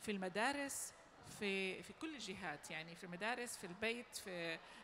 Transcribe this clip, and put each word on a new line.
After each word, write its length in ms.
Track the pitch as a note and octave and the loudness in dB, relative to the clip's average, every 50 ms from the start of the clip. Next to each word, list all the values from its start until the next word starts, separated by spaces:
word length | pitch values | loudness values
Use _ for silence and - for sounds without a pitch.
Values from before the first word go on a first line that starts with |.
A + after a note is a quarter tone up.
في 100 | - A3+ | 0 0
المدارس، 840 | G#3 G3 F#3+ F#3 E3+ G3+ A3 C4+ C#4 C#4+ C#4 C#4 - - - - - - - - - - - - - - | 2 2 2 2 4 6 6 6 6 4 2 0 0 -2 -2 -4 -6 -10 -16 -18 -16 -16 -12 -12 -4 0
في، 440 | G#3+ G3+ G3 G3 F#3+ F#3+ F3+ - F3 | 2 4 4 4 4 2 2 -2 -4
في 100 | - G#3 | -8 -6
كل 200 | - D#4 D#4+ D#4 | -4 -4 -4 -2
الجهات، 560 | C4 G#3 G3 F#3+ F#3 F#3+ E3 D3 D3+ - - | -2 -4 -4 -4 -2 -2 -2 -2 -2 -4 -4
يعني 240 | E3+ D#3 D#3+ E3 E3+ | -4 -4 -4 -4 -6
في 80 | E3+ - | -8 -6
المدارس، 540 | F3+ F3 F3 G#3 A3 B3 A#3+ A#3+ A#3+ - - | -6 -2 0 2 2 2 2 0 -2 -4 -4
في 100 | - F3+ | -4 -6
البيت، 480 | F3 F3+ A3+ A3+ A#3 A#3+ A#3+ - - | -2 2 2 4 4 2 -2 -4 -6
في، 420 | - - G#3 F3+ F3 E3+ E3 E3 E3 - - - - | -6 -4 -2 -2 0 2 2 0 0 -4 -8 -12 -14